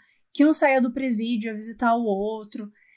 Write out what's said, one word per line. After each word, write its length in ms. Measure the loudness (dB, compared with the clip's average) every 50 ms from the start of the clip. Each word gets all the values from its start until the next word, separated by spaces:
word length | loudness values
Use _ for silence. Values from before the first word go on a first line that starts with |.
| _ _ _ _ _ _
que 140 | 0 2 4
um 60 | 4
saía 280 | 4 4 4 4 4 4
do 120 | 2 0
presídio 580 | -2 -4 -2 -2 -2 -2 -2 -2 -2 -2 -4 -6
a 40 | -8
visitar 420 | -10 -10 -12 -6 -2 0 2 2
o 80 | 2 0
outro, 680 | 0 -2 -2 -2 -4 -6 -8 -10 -12 -14 -14 -14 -14 -18 _ _ _ _